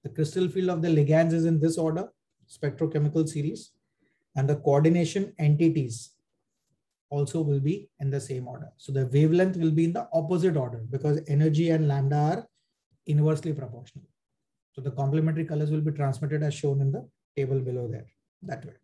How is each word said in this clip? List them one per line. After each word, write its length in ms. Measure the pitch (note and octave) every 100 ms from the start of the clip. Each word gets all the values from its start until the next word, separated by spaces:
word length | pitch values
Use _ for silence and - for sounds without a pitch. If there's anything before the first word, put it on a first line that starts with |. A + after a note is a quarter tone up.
The 80 | C#3
crystal 380 | - D3+ F#3 F3+
field 220 | F#3+ F3+
of 120 | E3
the 60 | E3+
ligands 440 | D#3 C#3+ D#3+ E3
is 120 | E3
in 160 | E3 D#3+
this 160 | D#3+ D#3+
order, 320 | D#3+ D#3+ A3+ _ _ _ _
spectrochemical 800 | - D3 - D#3+ D3+ D3 D#3+ D#3
series, 440 | D3+ D3 - - _ _ _ _ _ _ C3+
and 120 | C#3
the 80 | D3
coordination 800 | - C#3+ D#3+ F3 E3 G3 G3 -
entities 760 | D3+ D3 E3 D#3 B2 A2+ - _ _ _ _ _ _ _ _ _ _
also 300 | C#3+ C#3+ E3
will 180 | D3+ C#3
be 300 | C#3 G3+ - _
in 100 | C#3
the 100 | C#3
same 260 | - B2+ B2
order. 220 | B2 - _
So 160 | -
the 140 | C3+ B2
wavelength 500 | C#3 D#3 F3 F#3+ F#3
will 140 | D#3+
be 140 | D#3
in 80 | E3
the 140 | F3+ -
opposite 440 | E3 D3+ F3+ F3+ D3
order 280 | B2 A#2 A2+
because 300 | C3+ D3+ D3 -
energy 440 | C#3+ D#3 D3+ E3
and 180 | D#3+ D3+
lambda 280 | C#3 C#3 D3
are 320 | D3+ G3+ - _ _ _ _ _ -
inversely 460 | D3 D3+ D3+ E3
proportional. 540 | C#3 A2+ A#2+ - - - _ _ _ _ _ _
So 100 | -
the 100 | C3
complementary 520 | B2+ C#3 D#3 D#3 D#3
colors 260 | D#3 D3+ D3+
will 100 | D#3
be 100 | D3+
transmitted 520 | D3 C#3 C3+ D3 D3+
as 120 | D3+
shown 260 | D3 C#3+ C#3
in 120 | C3+
the 160 | F#3 - _ _
table 240 | - C3 C3+
below 300 | B2+ B2 A#2+
there, 180 | A2 - _ _ _
that 220 | - -
way. 100 | - -